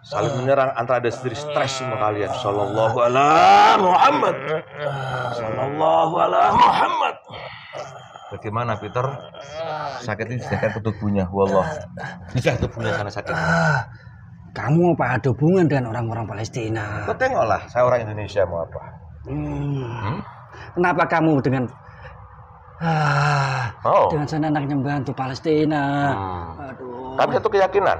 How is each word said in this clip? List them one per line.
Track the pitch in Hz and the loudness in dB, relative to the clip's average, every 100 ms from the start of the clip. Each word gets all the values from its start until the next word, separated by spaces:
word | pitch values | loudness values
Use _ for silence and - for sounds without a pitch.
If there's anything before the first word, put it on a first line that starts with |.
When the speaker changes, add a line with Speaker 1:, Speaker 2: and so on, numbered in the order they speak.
Speaker 1:
Saling | - - 147 139 | -6 -2 -2 0
menyerang | 127 139 135 | 2 2 2
antara | 123 123 123 | 0 0 2
Anda | 117 | 0
sendiri, | 110 127 113 | -4 -8 -8
stres | 151 147 117 - | -4 -2 -2 -4
semua | 131 131 | -6 -2
kalian. | 107 104 98 | 0 0 -2
Sallallahu | 92 104 101 98 107 110 117 | -2 -2 0 0 2 2 4
ala | 120 123 - 156 185 202 214 214 | 2 4 6 6 8 10 8 6
Muhammad. | 185 185 220 294 214 151 139 156 - - 147 139 131 127 123 123 | 4 6 6 4 0 -2 -4 -4 -6 -8 -6 -6 -6 -6 -6 -6
Sallallahu | 110 110 131 147 160 160 160 170 | -6 -4 -4 0 2 4 2 2
ala | - - - | 2 4 4
Muhammad. | 960 988 - - 988 - - - - - - - - - - - - - | 6 6 4 0 0 -2 -4 -14 -16 -14 -16 -16 -14 -14 -16 -20 -20 -16
Bagaimana, | 98 110 107 120 107 | -10 -6 -4 -4 -4
Peter? | 104 123 131 143 - - - 151 165 156 147 127 | -4 -4 -4 -6 -14 -16 -14 -10 -8 -8 -8 -8
Sakit | 120 101 110 | -8 -6 -6
ini | 123 | -6
disediakan | - 98 110 | -4 -2 -2
ke | 107 | -2
tubuhnya, | 107 104 107 101 90 | -6 -4 -2 0 -2
wallah. | 98 98 98 82 - - - - - - | 0 2 2 0 -4 -10 -12 -12 -12 -6
Bisa | 127 127 117 | -2 0 0
tubuhnya | - - 110 | -4 -4 -4
sana | 101 101 | -4 -4
sakit. | 101 - | -8 -6
Speaker 2:
Ah, | 160 165 165 165 139 - - - - - - - | -4 0 2 2 0 -2 -14 -20 -20 -20 -20 -16
kamu | - 120 156 175 156 | -8 0 4 4 2
apa | 127 127 | 0 0
ada | 139 | 0
hubungan | 113 151 190 | 2 4 4
dengan | 160 139 120 | 4 2 0
orang-orang | 113 117 113 113 | -4 -4 -4 -6
Palestina? | 107 110 123 110 110 - - | -8 -8 -6 -4 -4 -4 -6
Speaker 1:
Kau | - | -6
tengoklah, | 220 262 254 113 90 - | -2 0 2 2 0 -2
saya | 120 123 | 2 4
orang | 123 | 2
Indonesia, | 110 110 101 104 | -2 -6 -4 0
mau | 92 87 | 0 0
apa? | 82 - - - - - | -6 -8 -14 -18 -18 -18
Speaker 2:
Hmm. | - 143 147 143 143 139 120 | -10 -6 -6 -4 -4 -4 -6
Speaker 1:
Hmm? | 117 104 175 - - - - - | -6 -6 -6 -8 -16 -20 -18 -10
Speaker 2:
Kenapa | - 180 170 165 | 0 2 2 2
kamu | 165 160 147 | 4 4 4
dengan, | 127 131 120 - - - - - - - - - - - | 2 0 -4 -8 -20 -20 -20 -20 -20 -20 -20 -20 -20 -6
ah, | 165 156 147 143 147 143 135 131 120 - | -2 0 2 2 2 2 0 -2 -6 -4
Speaker 1:
Oh. | - 180 104 | 2 4 4
Speaker 2:
dengan | 165 147 | 2 -2
senang | 156 156 | -2 0
anaknya | 151 139 143 | 0 0 -2
membantu | 131 143 127 | -2 -2 -4
Palestina? | 135 131 131 165 151 156 151 139 143 143 | -6 -6 -4 0 2 2 2 0 0 0
Speaker 1:
Hmm. | 123 95 90 82 82 - | -2 -4 -6 -10 -12 -14
Speaker 2:
Aduh. | - 127 - - - | -12 -12 -12 -8 0
Speaker 1:
Tapi | 135 | 2
satu | 202 190 | 2 2
keyakinan. | 202 185 196 180 87 | 2 2 4 2 0